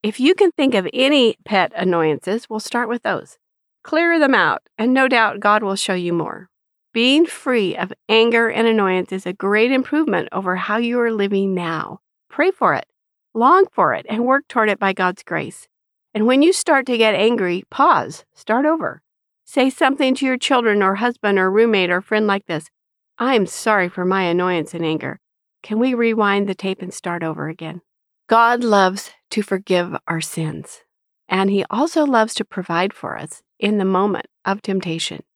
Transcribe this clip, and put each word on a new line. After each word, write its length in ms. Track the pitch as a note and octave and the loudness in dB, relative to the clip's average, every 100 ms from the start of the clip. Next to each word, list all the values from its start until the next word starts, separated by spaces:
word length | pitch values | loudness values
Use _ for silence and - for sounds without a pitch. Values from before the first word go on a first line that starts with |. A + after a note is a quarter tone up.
If 180 | G#3+ - | -6 0
you 140 | C4 | 2
can 180 | F#4+ G4 | 4 2
think 220 | - C4+ | 2 0
of 140 | A#3 F3+ | 2 -2
any 420 | - C4 D4 A#3 - | 0 2 4 4 0
pet 280 | - G#3 F3 | -2 0 0
annoyances, 720 | - F#3 E3+ D#3+ C#3+ - G#3+ - | -2 -2 2 0 0 -4 -6 -6
we'll 120 | A3 | -10
start 280 | - B3 A#3+ | -6 -6 -4
with 140 | A#3+ | -4
those. 360 | A3 F3 - - _ _ _ _ | -4 -6 -8 -20 _ _ _ _
Clear 360 | - D#4 E4+ E4 | -4 0 2 2
them 160 | C#4+ | 4
out, 280 | B3 E3 F#2+ _ - | 4 2 0 _ -4
and 160 | A3+ | 0
no 120 | C4 C4 | 2 2
doubt 340 | B3 A3 G3 | 2 2 0
God 220 | G#3 G#3 | 2 2
will 140 | G#3 G3 | 0 -4
show 180 | - | -2
you 180 | F#3 F3 | -2 -2
more. 360 | E3+ D#3 - F#3 _ _ _ _ | -4 -4 -10 -18 _ _ _ _
Being 340 | A3+ B3 C#4 E4 | 0 2 4 2
free 480 | - - B3 F#3+ | -2 -2 0 0
of 180 | - F#3+ - - | -4 -8 -8 0
anger 400 | A3 A#3 A#3 A3+ | 2 4 2 0
and 200 | - A3+ | 0 2
annoyance 420 | A3 G3 F#3 F3+ | 2 2 0 -2
is 160 | F#3+ F3+ | -6 -8
a 60 | |
great 400 | F#3 F#3+ G#3 A#3 | -6 -2 2 2
improvement 560 | C4+ B3+ D4 D#4 F3+ - | 2 0 -2 0 -2 -4
over 240 | - F#3+ | -6 -4
how 220 | F#3 F#3 G#3+ | -4 -2 -2
you 240 | A#3 A#3+ | -2 0
are 100 | A#3 | -2
living 440 | A3 G3+ G3 G3 | 0 -2 0 0
now. 440 | F#3 E3+ D#3+ - - _ _ _ | -2 -4 -6 -8 -14 _ _ _
Pray 240 | - E4+ | -2 -2
for 200 | F#4+ G#3 | 2 0
it, 120 | C#3+ - _ _ _ _ | 0 -4 _ _ _ _
long 300 | A3+ A#3+ F4+ G4 | 0 4 4 4
for 220 | - E3 | 2 0
it, 120 | G2+ - | 0 -6
and 160 | G#3+ | -4
work 220 | A#3+ C4+ - | 0 0 -2
toward 220 | B3 G#3+ | -2 0
it 100 | G3 | 0
by 140 | G3 | -2
God's 320 | F#3+ F#3 F#3 | 0 -2 -4
grace. 420 | - E3 - - - _ _ _ _ | -8 -8 -8 -14 -20 _ _ _ _
And 100 | G#3+ | -2
when 160 | A3 C4 | 2 4
you 120 | D#4 | 4
start 340 | F#4+ - C#4 C4 | 2 0 0 0
to 100 | A#3+ | 0
get 200 | A3 G3 | 2 4
angry, 480 | G#3+ A#3 F3+ F3 - | 2 2 -2 -4 -8
pause, 560 | - D4+ A3 - - _ | 0 2 2 0 -12 _
start 320 | _ - A3+ | _ -4 0
over. 380 | D4 D#4+ - - _ _ _ _ | 0 0 -4 -10 _ _ _ _
Say 260 | _ - C4 | _ 0 0
something 440 | - B3+ C4+ C4+ | 2 0 2 0
to 100 | B3+ | 0
your 140 | C4+ B3+ | -2 -2
children 460 | - C4 A#3 G#3 | 0 0 2 2
or 100 | F#3+ | 2
husband 420 | G3 A#3+ A#3 G#3 G3 | 0 -4 -2 -2 0
or 140 | F#3 | 2
roommate 400 | G3+ A#3 G#3 F3+ | 2 4 2 0
or 100 | F3+ | -2
friend 280 | - G#3+ G#3+ | -2 -2 0
like 180 | G3 _ | -2 _
this, 240 | D#3+ - _ _ _ _ _ | -8 -8 _ _ _ _ _
"I'm 280 | A#3+ B3+ F3+ | 0 2 0
sorry 420 | - - G#3 F3+ | -4 0 0 0
for 160 | F3+ | -2
my 180 | F3+ F#3+ | -2 0
annoyance 500 | F3+ F3 F3+ F3 E3 | 0 0 0 -2 -4
and 120 | E3+ | -6
anger. 340 | E3 D#3 C3+ - _ _ _ _ | -4 -4 -6 -12 _ _ _ _
Can 160 | - G#3+ | -6 0
we 140 | B3+ | 0
rewind 540 | A#3+ A#3 A3 G3+ G3+ G3+ | 2 0 2 0 0 -2
the 60 | |
tape 260 | F#3 F#3+ F#3+ | -4 -6 -6
and 140 | F3+ | -10
start 300 | - F#3+ F3 | -10 -8 -6
over 240 | E3 D#3 D3+ | -6 -6 -8
again?" 320 | D#3+ D#3+ F3 _ _ _ _ _ | -10 -12 -14 _ _ _ _ _
God 360 | A3+ A#3 A#3+ | 4 4 2
loves 460 | A#3+ G#3 F#3 G3 - - _ | 2 4 4 0 -12 -20 _
to 120 | - | -6
forgive 540 | G3+ F#3+ - F3+ F3 - - | -2 -4 0 -2 0 -6 -6
our 140 | E3 | -6
sins, 640 | - - D#3 D#3 D3+ - _ _ _ _ _ | -6 -6 -8 -8 -16 -20 _ _ _ _ _
and 220 | F#3+ G3 | -2 0
he 140 | G3 - | 0 -2
also 380 | G#3 D#4 - D4 | -2 -2 0 2
loves 260 | B3 A3 | 2 0
to 100 | - | -2
provide 500 | G#3+ - F3+ E3+ F#3+ | -8 -8 -4 -2 -2
for 240 | - - - | -4 -12 -10
us 240 | - - _ _ | -12 -18 _ _
in 180 | G3+ G#3+ | -2 0
the 80 | |
moment 420 | F#3+ F#3 G3+ F#3+ - _ - | 0 2 0 -2 -8 _ -6
of 160 | G3 | -6
temptation. 600 | - F#3+ F#3 E3 - - - | -4 -4 -4 -6 -8 -10 -18